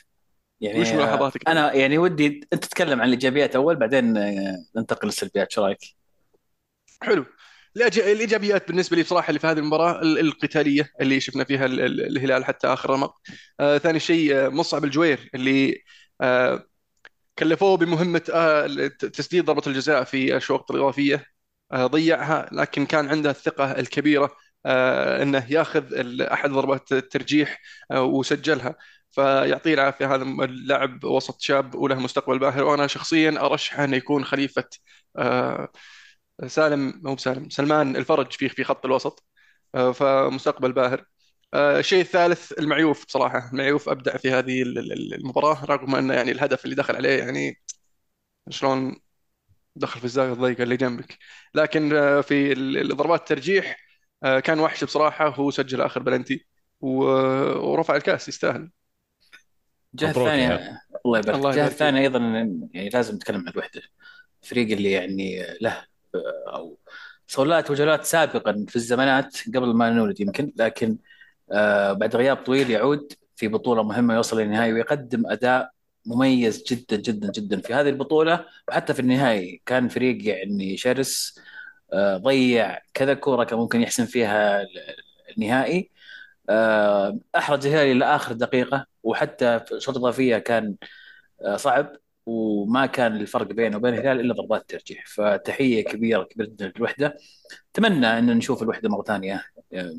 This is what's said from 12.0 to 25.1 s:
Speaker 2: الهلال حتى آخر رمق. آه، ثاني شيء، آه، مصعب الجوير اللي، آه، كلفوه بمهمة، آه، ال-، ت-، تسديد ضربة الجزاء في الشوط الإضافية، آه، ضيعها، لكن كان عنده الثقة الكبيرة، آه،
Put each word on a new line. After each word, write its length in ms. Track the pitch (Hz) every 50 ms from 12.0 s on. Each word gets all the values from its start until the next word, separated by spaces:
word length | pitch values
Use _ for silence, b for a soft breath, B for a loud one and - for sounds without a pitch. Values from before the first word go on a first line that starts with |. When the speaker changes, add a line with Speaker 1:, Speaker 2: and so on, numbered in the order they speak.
Speaker 2:
الهلال 440 | - - - 135 131 135 131 131 131
حتى 220 | - 135 - -
آخر 240 | 135 131 - - 135
رمق. 240 | 135 135 143 - - _ - B B B B B B -
آه، 180 | 139 143 147 147
ثاني 220 | - 170 160 156
شيء، 360 | - - 175 165 160 147 139
آه، 120 | 135 135 131
مصعب 360 | 131 143 165 - - 147 156
الجوير 460 | 143 135 147 170 165 139 123 - - -
اللي، 480 | 131 127 135 135 135 135 135 - - _ b b b b b b -
آه، 460 | 135 127 127 123 127 127 127 - - _ _ _ _ _ _ _ - - _ _ _ _ _ -
كلفوه 380 | 160 160 165 151 196 196 190
بمهمة، 460 | 175 170 170 170 156 175 180 170 165 160 - 165
آه، 320 | 165 165 160 156 151 143
ال-، 300 | 143 143 143 139 139 -
ت-، 80 | - -
تسديد 380 | - - - 143 - - 180 165
ضربة 180 | 143 151 143 -
الجزاء 380 | 143 135 135 127 151 151 135 127
في 320 | - - 135 131 135 131
الشوط 340 | 131 - - 143 135 - -
الإضافية، 540 | 139 135 139 139 127 143 143 139 139 147 - - _ _ _ _ _ _ _ _ -
آه، 140 | 127 127
ضيعها، 600 | 127 127 156 165 165 165 151 - 143 160 143 139 - -
لكن 340 | 143 147 143 - 151 139
كان 220 | 135 - 156 147 135
عنده 220 | 151 156 151 147
الثقة 420 | 135 - - 160 - - 139 135 139
الكبيرة، 640 | - 131 - - 147 143 151 151 143 143 139 - b b b b _ -
آه، 560 | 135 131 127 127 127 131 131 135 131